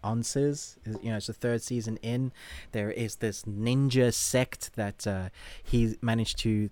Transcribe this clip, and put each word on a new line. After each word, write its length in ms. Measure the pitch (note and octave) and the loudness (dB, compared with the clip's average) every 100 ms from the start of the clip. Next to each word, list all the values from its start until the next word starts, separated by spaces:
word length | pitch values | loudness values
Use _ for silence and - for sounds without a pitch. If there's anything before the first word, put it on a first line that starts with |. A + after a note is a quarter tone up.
answers. 720 | G2+ A2+ A#2 C#3 C#3+ C#3+ - - - G#2+ | -2 -2 0 0 0 0 -8 -12 -10 -6
You 100 | A2+ | -4
know, 60 | A2 | -4
it's 100 | - | -4
the 60 | |
third 280 | A2 B2 A#2 | -4 0 0
season 340 | - B2 A2 A2 | 0 -4 -2 -4
in. 300 | A2+ B2 C3 - - - - | -2 -2 -2 -6 -14 -14 -6
There 180 | A2 G#2 | -2 -2
is 260 | - A2 - | -2 -4 -2
this 260 | A2+ G2 | -4 -4
ninja 720 | - G2+ A2+ C3+ C#3 B2+ B2 | -6 -2 2 4 4 6 4
sect 600 | - - B2+ B2+ - - - | 4 2 2 2 -2 -8 -4
that, 300 | G2+ - G#2+ | -4 -2 -2
uh, 220 | F#2+ F#2+ - - - | -2 -4 -8 -16 -12
he 340 | - B2 A2+ - | 2 4 4 2
managed 380 | A#2+ A2+ A2 - | 0 2 0 0
to 300 | A2+ G#2+ G#2 | 2 2 0